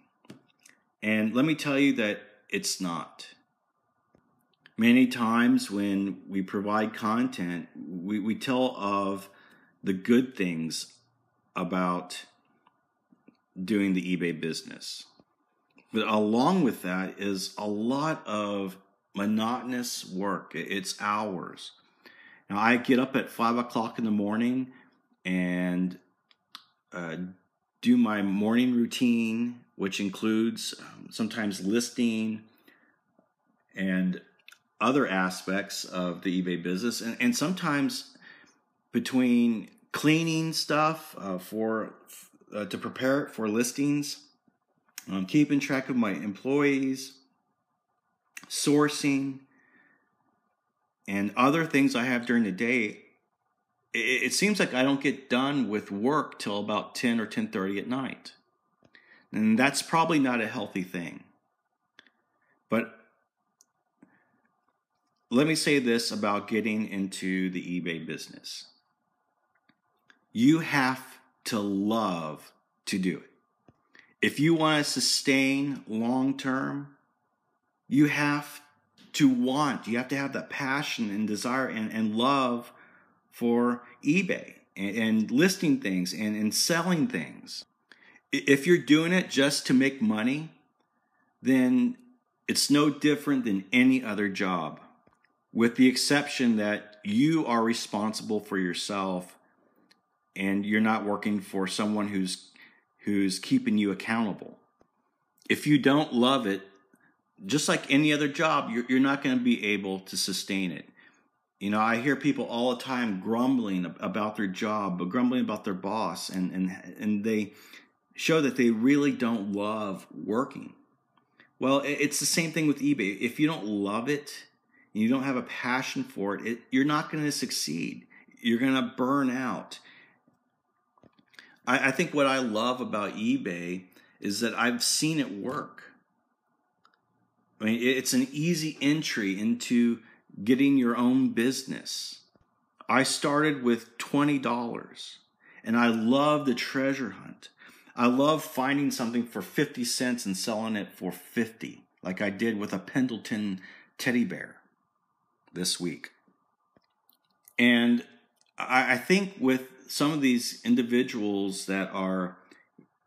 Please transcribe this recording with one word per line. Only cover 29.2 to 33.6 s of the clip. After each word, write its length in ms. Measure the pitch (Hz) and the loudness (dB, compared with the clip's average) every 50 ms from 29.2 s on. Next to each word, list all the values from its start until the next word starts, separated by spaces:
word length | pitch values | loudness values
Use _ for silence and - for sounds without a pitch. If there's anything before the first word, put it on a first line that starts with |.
| 117 113 110 117 120 120 120 - - _ _ | 0 -2 -2 -2 -4 -4 -6 -10 -18 _ _
which 240 | - 95 98 - - | -6 -6 -4 -4 -2
includes, 760 | 101 98 95 - 117 110 110 110 113 113 110 110 - - - - | -4 -4 -4 -2 -2 0 2 2 2 0 -2 -4 -8 -10 -10 -12
um, 280 | - - - - 87 - | -16 -20 -20 -20 -20 -18
sometimes 560 | - - 113 104 - 117 107 104 92 90 92 | -6 -6 -4 -4 -4 -4 -4 -4 -4 -4 -2
listing 800 | 98 110 120 120 - - - 120 117 113 110 110 110 107 107 - - _ _ _ _ _ _ _ _ _ _ _ _ _ _ _ _ _ _ _ _ _ _ | 0 0 0 0 -2 -2 0 0 0 0 0 -2 -2 -4 -6 -10 -16 _ _ _ _ _ _ _ _ _ _ _ _ _ _ _ _ _ _ _ _ _ _